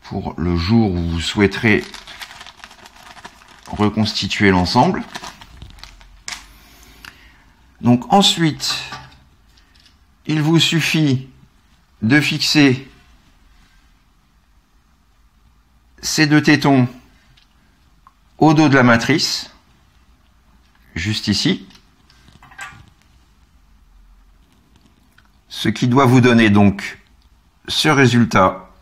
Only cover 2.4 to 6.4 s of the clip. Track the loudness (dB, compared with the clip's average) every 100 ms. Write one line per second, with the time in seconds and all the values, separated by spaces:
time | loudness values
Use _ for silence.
2.4 | -20 -20 -20 -20 -20 _ -20 -20 -20 -20
3.4 | -20 -20 -16 -4 -4 -2 -4 -4 -8 -2
4.4 | 2 2 0 0 0 -2 -8 -16 -18 -20
5.4 | -20 -20 -20 -20 -20 -20 -20 -20 -18 -16